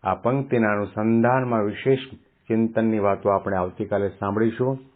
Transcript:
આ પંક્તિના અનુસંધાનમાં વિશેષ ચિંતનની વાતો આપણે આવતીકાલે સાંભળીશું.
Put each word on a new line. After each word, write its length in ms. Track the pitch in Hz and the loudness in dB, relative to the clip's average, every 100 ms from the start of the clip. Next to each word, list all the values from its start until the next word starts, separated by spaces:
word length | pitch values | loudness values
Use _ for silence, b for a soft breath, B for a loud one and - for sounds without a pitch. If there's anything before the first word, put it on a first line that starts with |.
આ 100 | 95 | -4
પંક્તિના 540 | 92 120 135 139 120 113 | -2 0 -2 0 0 2
અનુસંધાનમાં 920 | 104 101 110 110 113 117 131 127 117 | 0 -4 -2 2 2 4 2 0 -2
વિશેષ 360 | 104 98 131 135 - - _ _ _ | -2 -2 0 0 -2 -18 _ _ _
ચિંતનની 500 | 110 113 110 113 110 | 0 2 2 0 2
વાતો 300 | 101 98 101 | 0 0 2
આપણે 280 | 98 98 95 | 0 0 -2
આવતીકાલે 520 | 90 - 104 101 101 | -2 -4 -4 -2 -2
સાંભળીશું. 720 | - 101 101 113 113 123 135 131 | -4 -4 0 0 0 -2 -4 -10